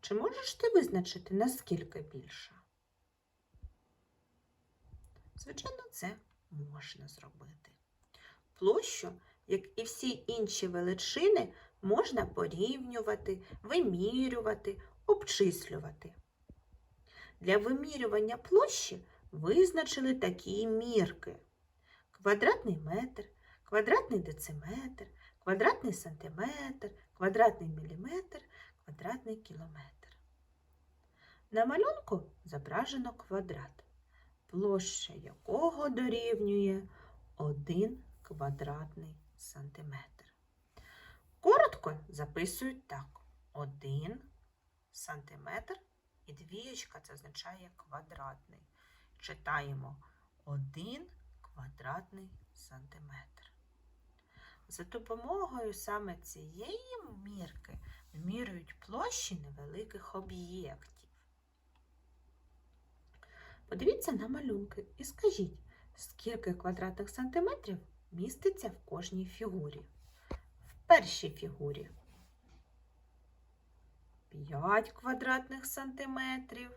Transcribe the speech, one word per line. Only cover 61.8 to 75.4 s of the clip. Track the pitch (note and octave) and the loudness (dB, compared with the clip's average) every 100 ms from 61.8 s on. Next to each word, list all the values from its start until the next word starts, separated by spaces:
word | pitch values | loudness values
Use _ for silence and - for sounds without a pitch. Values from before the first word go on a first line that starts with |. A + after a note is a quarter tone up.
| _ _ _ _ _ _ _ _ _ _ _ _ _ - - - - - - | _ _ _ _ _ _ _ _ _ _ _ _ _ -20 -20 -20 -20 -20 -10
Подивіться | F#3 D4+ - - | 2 4 4 0
на | A#3 A3 | -2 -2
малюнки | C#4 C#4 G3+ G3+ - G3+ - | -4 -2 -4 -6 -10 -14 -12
і | |
скажіть, | - - G#4 - F3+ - - - - - | -14 2 2 2 -4 -4 -20 -20 -20 -18
скільки | - - A3 A3+ F#3+ | -18 -8 -6 -4 -4
квадратних | F3+ F3+ F3+ F#3 F3+ G3+ | -2 -4 -2 -6 -6 -8
сантиметрів | - B3+ E4+ F#4 C#5+ - F#3 - - _ | -6 -2 2 0 -2 -6 -8 -8 -20 _
міститься | E3+ G#3 - G4 G4 - | -6 -6 0 0 0 -8
в | - | -10
кожній | - - F3+ F#3+ F#3 | -12 -10 -6 -6 -6
фігурі. | - A3 F#3 D3 C#3+ - - - - - - - - - | -6 -6 -4 -6 -8 -16 -20 -20 -20 -10 -10 -10 -20 -20
В | - - | -20 10
першій | E4 G3+ - D#3 | 10 10 -4 -6
фігурі | - D#3+ - C#3+ C#3 - - - - - _ - - _ - _ _ _ _ _ _ _ _ _ _ - _ - - _ | -6 -10 -6 -6 -6 -10 -18 -20 -20 -20 _ -20 -20 _ -20 _ _ _ _ _ _ _ _ _ _ -20 _ -20 -20 _
п'ять | D3+ C#3+ C#3+ E3+ G#3+ A3 | -14 -8 -2 4 4 4
квадратних | - B3 B3+ C4 C4 | -8 -4 -2 2 0